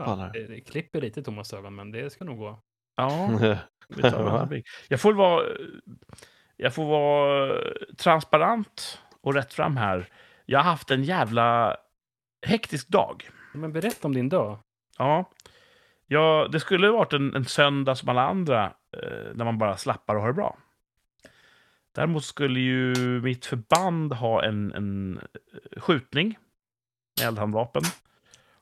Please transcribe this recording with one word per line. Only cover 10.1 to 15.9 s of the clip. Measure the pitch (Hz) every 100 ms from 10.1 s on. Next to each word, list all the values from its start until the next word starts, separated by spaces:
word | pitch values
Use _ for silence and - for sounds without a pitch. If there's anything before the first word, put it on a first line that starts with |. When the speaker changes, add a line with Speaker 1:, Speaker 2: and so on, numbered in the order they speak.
| - - _ -
Speaker 3:
Jag | 135
har | 170
haft | 156 -
en | 135
jävla | 139 185 113 117 117 120 107 - _ _ _ _ _ _ -
hektisk | 220 - 147 -
dag. | 196 - - - - -
Speaker 2:
Men | 143 156
berätta | 156 208 - 151
om |
din | 127 127
dag. | 180 107 107 _ _ _ -
Speaker 3:
Ja. | 131 160 185 _ - _ _ _ _